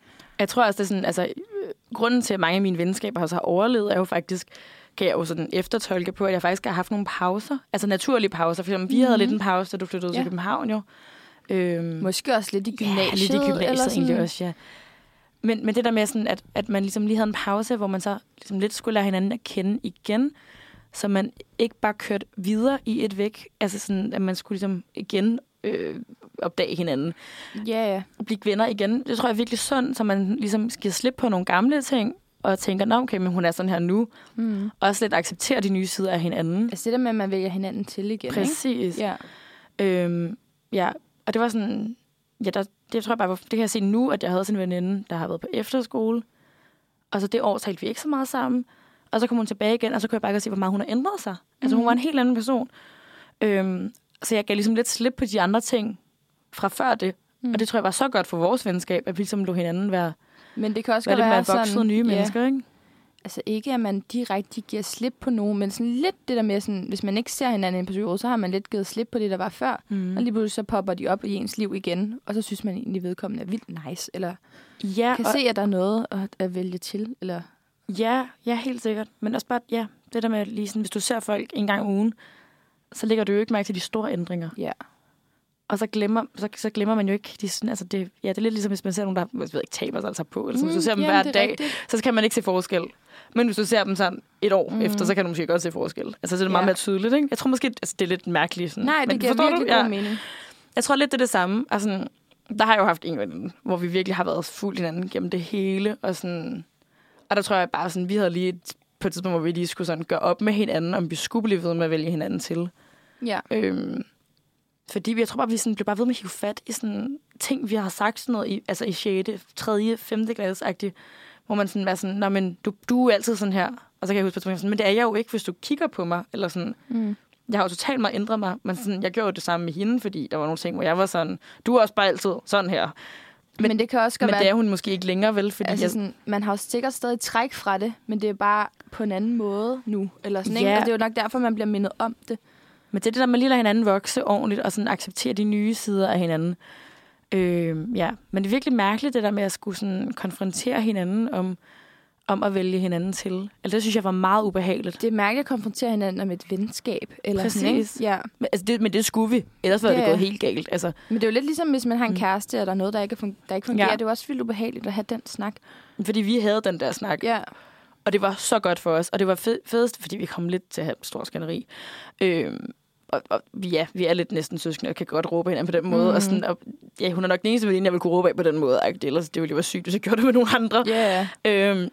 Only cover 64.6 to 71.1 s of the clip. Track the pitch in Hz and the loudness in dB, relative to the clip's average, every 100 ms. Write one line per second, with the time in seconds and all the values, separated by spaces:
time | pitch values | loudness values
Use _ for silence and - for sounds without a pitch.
64.6 | - 214 - - 247 - 262 226 202 202 | -8 -6 -6 -4 -4 -4 -2 0 0 0
65.6 | 202 - 233 247 359 - - 240 220 202 | -2 -2 -2 0 -2 -2 -2 0 2 0
66.6 | 202 196 185 196 202 208 233 - 262 214 | 0 -4 -4 -4 -2 -2 -2 -2 0 0
67.6 | 190 180 185 190 208 190 247 247 185 190 | 0 -2 -2 -4 -2 -2 0 0 0 -2
68.6 | - 208 196 - 233 233 208 185 190 - | -4 -4 -4 -4 -4 -2 -2 -2 -4 -2
69.6 | 269 233 - 202 185 190 240 214 214 - | -2 -2 -4 -4 -2 0 0 0 -2 -2
70.6 | 208 208 196 180 - | -2 -2 0 -2 -2